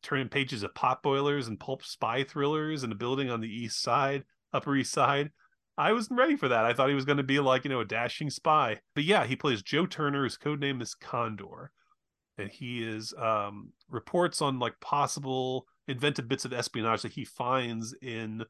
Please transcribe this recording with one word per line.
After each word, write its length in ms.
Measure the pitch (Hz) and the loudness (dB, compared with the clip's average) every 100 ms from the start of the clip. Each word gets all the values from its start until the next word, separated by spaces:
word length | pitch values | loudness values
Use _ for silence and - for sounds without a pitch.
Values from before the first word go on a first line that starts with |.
turning 260 | - 135 120 | -2 -4 -2
pages 360 | 143 131 123 | -2 -2 -4
of 100 | 101 | -6
pot 280 | - 127 131 | -2 0 2
boilers 420 | 147 135 143 143 117 | 2 2 2 0 -2
and 140 | 107 | -8
pulp 240 | - 131 | -6 -8
spy 400 | - - 113 120 | -8 -4 -2 -2
thrillers 580 | 135 147 143 156 151 156 | -2 0 0 0 -2 -4
in 80 | 127 | -4
a 60 | 104 | -4
building 340 | 120 135 135 | -2 0 0
on 100 | 117 | -2
the 80 | 113 | -4
East 320 | 107 117 - | -6 -6 -4
Side, 440 | - 120 139 139 135 _ _ | 0 2 2 -2 -6 _ _
Upper 220 | 131 135 | -4 2
East 180 | 139 131 | 2 2
Side. 380 | - 131 139 147 _ _ _ _ - | 2 4 4 0 _ _ _ _ 0
I 140 | 151 | 2
wasn't 240 | 226 220 247 | 2 0 2
ready 180 | 277 302 | 4 4
for 120 | 135 | 4
that. 180 | 120 113 | 4 4
I 80 | |
thought 160 | 120 135 | 4 4
he 40 | |
was 120 | 139 135 | 4 4
gonna 160 | 143 | 2
be, 180 | 135 135 | 4 2
like, 240 | 139 127 | 4 4
you 60 | 135 | 2
know, 100 | 131 | -2
a 40 | |
dashing 440 | 104 110 120 - 151 | -2 -2 -2 -4 -6
spy. 520 | - - 151 127 107 _ | -2 4 6 4 0 _
But 100 | - | -2
yeah, 200 | 151 196 | 4 4
he 120 | 120 127 | 4 0
plays 260 | 151 113 | 0 0
Joe 240 | 95 143 185 | 0 0 0
Turner. 380 | - 147 139 | 0 -2 0
His 120 | 131 - | -2 -2
code 240 | - 151 | -4 -2
name 220 | 139 135 | -2 -4
is 120 | 117 | -6
Condor. 760 | - - 127 117 104 101 - 147 _ _ _ _ _ _ - | -10 -8 -4 -4 -6 -12 -16 -18 _ _ _ _ _ _ -10
And 140 | 101 | -10
he 320 | - 127 123 | -10 -10 -6
is, 320 | 113 110 110 - | -6 -6 -10 -4
um, 540 | 113 110 101 104 107 _ _ | 0 0 -2 -8 -18 _ _
reports 540 | 120 - 175 175 - | -10 -2 0 2 2
on, 160 | 147 135 | 0 0
like, 200 | 120 - | -2 -4
possible 840 | - 143 139 - 139 131 131 131 - _ - | -2 2 2 0 -4 -2 -2 -4 -8 _ -8
inventive 400 | 127 143 147 117 | -2 0 0 -2
bits 160 | 127 | -2
of 80 | 131 | -2
espionage 500 | 123 117 - 113 110 | -4 -4 -2 0 0
that 100 | 117 | -2
he 120 | - | -8
finds 680 | - - 123 131 120 113 113 - | -12 -6 0 0 0 -4 -8 -10
in 420 | 131 113 113 110 113 | -10 -8 -6 -8 -10